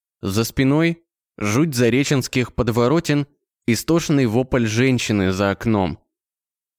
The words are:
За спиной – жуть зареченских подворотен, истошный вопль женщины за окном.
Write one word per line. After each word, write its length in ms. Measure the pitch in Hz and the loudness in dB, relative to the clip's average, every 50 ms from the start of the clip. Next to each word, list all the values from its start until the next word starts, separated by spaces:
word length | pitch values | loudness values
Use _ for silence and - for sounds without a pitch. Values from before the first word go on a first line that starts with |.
| _ _ _ _ | _ _ _ _
За 220 | - 98 95 110 117 | -6 -4 -2 -2 -2
спиной – 600 | - - - 135 135 143 156 165 165 165 - _ _ _ _ _ _ _ | -2 -2 0 0 2 2 2 2 0 -2 -4 _ _ _ _ _ _ _
жуть 360 | - 104 104 104 135 165 165 127 | -8 -4 -2 0 0 0 0 0
зареченских 800 | 120 123 113 117 139 143 - 151 131 - - - 127 120 - - | 0 2 2 2 2 0 0 0 -2 -2 -2 -2 -4 -4 -4 -4
подворотен, 720 | - 117 117 107 120 120 123 151 170 - - 147 147 139 - _ _ _ _ _ _ _ | -4 -4 -2 0 2 2 2 2 0 0 0 -2 -2 -2 -4 _ _ _ _ _ _ _
истошный 600 | 120 113 - - - 165 170 - - 151 139 131 | -2 -2 0 0 0 0 0 2 0 0 2 2
вопль 400 | 110 104 123 127 - - 123 117 | 2 0 0 0 0 -2 -2 0
женщины 640 | 107 107 113 131 135 127 117 - - 107 101 92 95 | 0 0 0 2 2 0 0 0 -2 0 0 0 0
за 200 | 92 95 101 98 | 0 0 0 0
окном. 520 | 95 - - 117 110 101 92 80 73 - _ _ _ _ _ _ _ _ _ _ _ _ _ _ _ | -2 -2 -2 0 0 0 0 -2 -4 -8 _ _ _ _ _ _ _ _ _ _ _ _ _ _ _